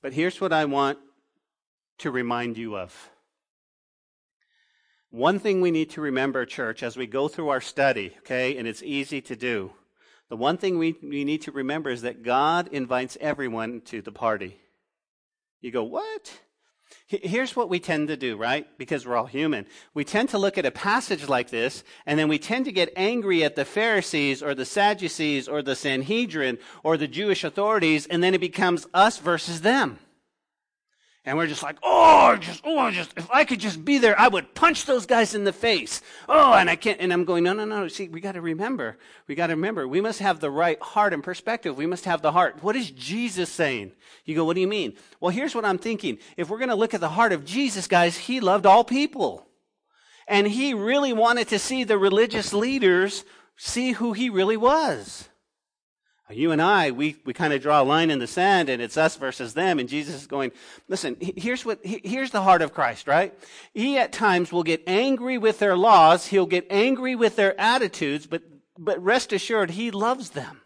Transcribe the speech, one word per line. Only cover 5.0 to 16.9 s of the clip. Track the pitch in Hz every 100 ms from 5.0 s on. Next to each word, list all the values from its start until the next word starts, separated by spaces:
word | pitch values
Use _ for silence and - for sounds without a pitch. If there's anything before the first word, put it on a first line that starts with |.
| _
One | 117 139 196
thing | 220 190
we | 180
need | 165 156
to | -
remember, | 151 131 135 131
church, | 120 - 117 110
as | 120 117
we | 120
go | 131 151
through | - 151
our | 131
study, | - - 139 120 92 -
okay, | - 127 127 139
and | 113
it's | 107
easy | - 139 135 143
to | - 117
do. | 123 113 95 - _ _ _ _ _
The |
one | 110 135 175
thing | 196 175
we, | 165 160
we | 143 143
need | 143 151
to | 151
remember | 139 131 156 143
is | 120
that | 120 123
God | 117 127 151 170 170
invites | 143 123 127 131 -
everyone | 151 143 127 113 113 120
to | - 113
the | 104
party. | 104 113 107 95 98 _ _ _ _ _ _ _ _ _ _
You | 123
go, | 120
"What?" | 110 - 440 440 - - _ _ _ _ _